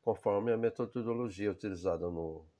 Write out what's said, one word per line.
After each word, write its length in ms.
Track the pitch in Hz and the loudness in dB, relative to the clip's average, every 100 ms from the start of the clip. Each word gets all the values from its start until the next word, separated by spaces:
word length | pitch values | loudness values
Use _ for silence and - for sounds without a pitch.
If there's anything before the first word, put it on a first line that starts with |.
Conforme 500 | - 104 107 101 117 | 0 2 2 4 2
a 40 | 113 | 2
metodologia 920 | 117 113 117 123 113 117 120 90 104 | 2 0 -4 -2 -2 -2 -4 -2 -2
utilizada 580 | 90 107 90 92 82 87 | -2 -4 -2 0 0 -2
no 380 | 85 80 80 80 | -2 -6 -8 -14